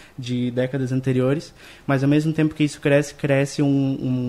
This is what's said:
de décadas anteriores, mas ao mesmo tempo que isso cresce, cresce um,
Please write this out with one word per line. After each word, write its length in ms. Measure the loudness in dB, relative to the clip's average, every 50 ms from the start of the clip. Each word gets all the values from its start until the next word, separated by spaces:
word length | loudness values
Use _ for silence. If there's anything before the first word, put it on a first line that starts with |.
| -20 -20 -16 -12
de 320 | -8 -6 -4 -2 -2 -2
décadas 420 | -2 -2 -2 -2 -2 -4 -4 -2 -2
anteriores, 600 | -2 -2 0 0 2 2 0 0 -2 -4 -8 -16 -20 -20 -20 -20 -10 -4
mas 160 | -2 0 2
ao 80 | 2 2
mesmo 220 | 2 2 2 2
tempo 240 | 0 0 0 0 0
que 80 | 0 -2
isso 160 | -2 -2 -2
cresce, 340 | 0 2 2 2 2 0 -4
cresce 480 | -6 -2 0 2 2 0 0 0 0
um, 60 | 0 2 2 2 2 0 -2 -2 -2 -2 -2 -2 -2